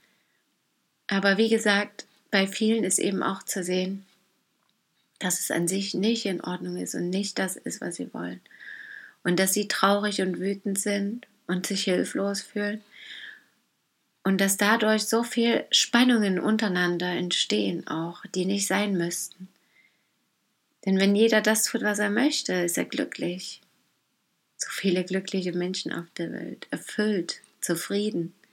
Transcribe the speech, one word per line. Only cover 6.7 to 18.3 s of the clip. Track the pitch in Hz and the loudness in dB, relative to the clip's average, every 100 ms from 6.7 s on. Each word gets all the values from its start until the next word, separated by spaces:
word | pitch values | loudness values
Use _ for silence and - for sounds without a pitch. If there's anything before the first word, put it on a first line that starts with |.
| 180 | -6
ist | 180 185 | -6 -4
und | 175 | -2
nicht | 185 202 - | -2 -2 -2
das | 190 185 | -4 -4
ist, | - 170 | -8 -8
was | - 170 | -8 -8
sie | 180 | -10
wollen. | - 175 185 - - - - - - - _ 175 | -8 -8 -10 -16 -20 -18 -18 -16 -18 -20 _ -2
Und | 180 | 2
dass | 190 | 2
sie | 208 208 | 0 -2
traurig | - 196 202 208 202 | 2 4 4 2 0
und | 190 175 | -2 0
wütend | 185 196 208 196 | -4 -4 -4 -2
sind | 208 202 196 240 - _ - | -2 -2 -2 -6 -12 _ -4
und | 185 185 | -4 -2
sich | 196 | -2
hilflos | - 180 185 190 196 202 | 0 0 0 -2 -2 -4
fühlen. | - 208 208 214 - - - - - - _ _ _ _ _ _ _ _ | -6 -4 -4 -6 -10 -20 -18 -16 -16 -18 _ _ _ _ _ _ _ _
Und | 196 190 | 0 2
dass | 196 190 | 2 4
dadurch | 202 233 214 214 214 | 4 4 4 2 2
so | 226 | 0
viel | 240 - 233 226 - | 0 2 2 2 2
Spannungen | - - 240 254 233 208 185 | 2 4 4 6 6 4 2
untereinander | - 220 220 180 175 175 180 | 2 2 2 2 2 2 0
entstehen | 175 175 - - 208 202 175 - | 0 0 0 0 2 0 -2 -4
auch, | 160 165 175 - | -4 -4 -8 -8